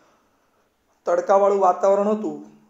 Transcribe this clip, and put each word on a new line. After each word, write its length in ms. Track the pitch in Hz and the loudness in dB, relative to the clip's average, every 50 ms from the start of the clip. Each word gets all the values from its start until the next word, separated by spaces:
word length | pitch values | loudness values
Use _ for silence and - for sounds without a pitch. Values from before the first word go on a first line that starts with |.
| _ _ _ _ _ _ _ _ _ _ _ _ _ _ _ _ _ _ _ _ - | _ _ _ _ _ _ _ _ _ _ _ _ _ _ _ _ _ _ _ _ -6
તડકાવાળું 540 | - 175 175 175 - 196 196 202 202 202 196 | -4 -2 -2 0 2 2 2 2 2 2 2
વાતાવરણ 500 | 190 180 180 180 - 196 196 202 202 214 | 2 0 0 2 0 0 2 2 0 -2
હતું 280 | 214 214 214 156 151 - - - - _ _ | -2 -4 -6 -8 -10 -12 -16 -20 -20 _ _